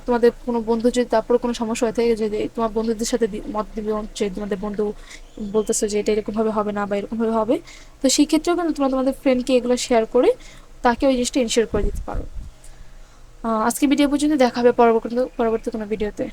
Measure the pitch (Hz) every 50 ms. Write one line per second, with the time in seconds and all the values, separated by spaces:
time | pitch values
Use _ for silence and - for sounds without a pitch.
0 | - - 247 240 233 240 233 - - - 233 233 220 214 233 226 220 247 233 247
1 | 247 233 - 220 214 - 240 247 - 240 233 - 233 220 226 - 262 226 214 -
2 | 233 233 233 214 226 214 208 208 214 - - - 226 226 208 226 220 226 226 208
3 | 233 - - 226 226 214 196 214 - - 208 208 214 208 - 220 190 214 214 214
4 | 214 214 - - 220 208 180 208 208 202 208 190 202 214 208 196 214 208 214 -
5 | - - - - - - - - 214 202 196 220 214 - 226 - - 214 208 208
6 | 208 220 214 214 208 - 208 220 226 220 214 220 208 208 208 202 202 202 202 202
7 | 202 - 233 220 226 220 226 226 220 214 269 381 - - - - - - - -
8 | - 269 - - 294 294 - 311 311 349 349 339 349 330 294 - 277 269 262 262
9 | 262 269 269 - - 277 254 247 247 - 262 247 226 240 247 240 - - 254 226
10 | 220 220 - 247 269 403 508 - - - - - - - - - - - - -
11 | - 277 262 247 247 240 - 285 247 226 - 247 220 220 - 208 202 214 - -
12 | - 208 - - - - - - - - - - - - - - - - - -
13 | - - - - - - - - - 226 226 214 220 240 240 - 302 269 277 262
14 | 285 285 277 285 285 302 311 277 254 240 233 247 240 247 240 240 240 233 226 226
15 | 220 233 233 240 254 247 - - 240 226 220 220 - 247 220 220 214 202 220 202
16 | 214 208 202 - - -